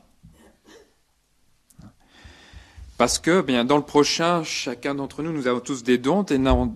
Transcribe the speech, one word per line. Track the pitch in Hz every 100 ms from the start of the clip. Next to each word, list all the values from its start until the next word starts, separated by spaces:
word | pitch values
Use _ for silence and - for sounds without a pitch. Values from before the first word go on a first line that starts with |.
| _ _ - _ - _ _ - _ _ _ _ _ _ _ _ _ _ - _ _ _ - - - - - - - -
Parce | 120 -
que, | - 185
bien, | 139 123
dans | 120 147
le |
prochain, | 143 147 143 - 165 175
chacun | 156 - - 120 143
d'entre | 139 135 -
nous, | 156
nous | 160 127
avons | 123
tous | 120 135
des | 120 123
dons, | 127 180
des | 196 139
na-, | 131 127 123